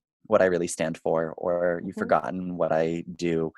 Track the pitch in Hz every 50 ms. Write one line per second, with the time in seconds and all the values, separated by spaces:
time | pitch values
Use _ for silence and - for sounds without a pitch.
0 | _ _ _ _ - - 110 98 92 92 90 85 87 87 - - 80 80 82 -
1 | - 87 82 80 82 80 - - - 90 87 87 87 90 85 85 - 95 - 214
2 | 208 - 92 78 - - 92 92 90 90 90 85 82 80 80 80 80 82 85 85
3 | 85 90 87 - 87 85 82 82 80 78 -